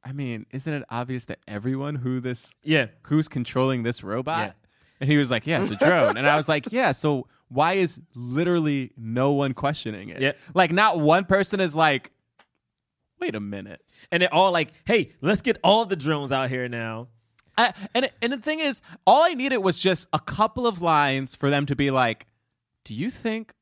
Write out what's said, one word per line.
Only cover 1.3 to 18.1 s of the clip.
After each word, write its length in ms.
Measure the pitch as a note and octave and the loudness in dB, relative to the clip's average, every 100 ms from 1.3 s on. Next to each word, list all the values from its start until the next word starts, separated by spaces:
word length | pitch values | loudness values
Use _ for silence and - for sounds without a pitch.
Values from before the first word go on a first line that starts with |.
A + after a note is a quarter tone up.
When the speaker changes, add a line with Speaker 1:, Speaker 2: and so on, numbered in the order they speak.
| - - | -14 -10
Speaker 1:
everyone 500 | G#2 A#2+ C3+ C#3+ D3 | -6 -4 -4 -6 -6
who 220 | B2+ B2+ | -4 -4
this, 320 | B2+ B2 - _ | -6 -8 -12 _
Speaker 2:
Yeah. 240 | D3+ D#3 A2+ _ - | 0 0 0 _ 0
Speaker 1:
who's 200 | D3+ D#3 | 0 0
controlling 540 | C#3 A#2+ B2+ C3 B2+ | -6 -4 0 0 0
this 200 | A#2 A#2+ | -2 -4
robot?" 360 | F#2+ A2+ C3 E3 | -6 -6 -4 -4
Speaker 2:
Yeah. 140 | G2+ - _ _ _ _ | -6 -10 _ _ _ _
Speaker 1:
And 100 | C#3 | 2
he 80 | D3 | 2
was 120 | C3+ | 4
like, 160 | A#2 D3 | -2 0
"Yeah, 140 | D#3+ | -2
it's 80 | G3 | -2
a 60 | G#2 | 2
drone." 400 | C4 F3 B2+ A2 | 4 6 4 4
And 100 | C#3+ | 4
I 100 | D3+ | 2
was 120 | D3+ | 2
like, 240 | D3+ - | -2 0
"Yeah, 200 | A#3 A3+ | 0 0
so 340 | C3 D#3 C#3 - _ _ | 0 0 -2 -4 _ _
why 260 | B2+ D#3+ | 0 2
is 260 | F#3+ F3+ - - | 2 -2 -4 -18
literally 760 | B2 A#2+ C3+ F3 F3 D3+ C#3+ C3 - | -14 -6 -2 0 0 0 -2 -6 -10
no 360 | A2 A#2+ C#3 | -6 0 2
one 200 | C#3+ C#3 | 2 -2
questioning 540 | B2 C#3+ D3 A2+ G#2 F#2+ | -2 -4 -4 -8 -10 -12
it?" 120 | E2+ | -4
Speaker 2:
Yeah. 100 | C3+ - - | -2 -4 -4
Speaker 1:
Like, 180 | F3+ E3+ | 2 2
not 260 | F3+ A3 E3+ | 4 2 4
one 260 | D3+ F3 F#3 | 4 2 4
person 340 | F#3+ F#3+ G3+ | 2 2 0
is 140 | F#3 | -2
like, 360 | D3+ D#3+ C3+ - _ _ _ _ _ _ _ _ _ _ _ | 2 2 2 -4 _ _ _ _ _ _ _ _ _ _ _
"Wait 140 | F4+ | -6
a 60 | G#2+ | -6
minute." 420 | G2+ G2+ - - _ _ _ | -8 -10 -12 -18 _ _ _
Speaker 2:
And 120 | F3 | 0
they're 100 | F3+ | 2
all 180 | D#3 F#3+ | 4 4
like, 200 | F3 D3+ _ - | 2 -2 _ 0
"Hey, 260 | E3 B2+ _ | 0 0 _
let's 220 | D#3 G#3 | -2 0
get 160 | B3+ - | 0 0
all 220 | F3 G#3+ | 4 4
the 120 | A3 F#3 | 2 -2
drones 360 | C#3 D3+ C#3 | -2 -2 -2
out 180 | C3+ B2+ | -2 -2
here 180 | B2+ B2 | -4 -4
now." 400 | A#2 A2+ A2+ B2 _ _ _ _ - | -6 -8 -8 -12 _ _ _ _ 0
Speaker 1:
I, 160 | A#3 - F#3+ | 0 -2 -4
and, 160 | A#3+ C4 | -2 -2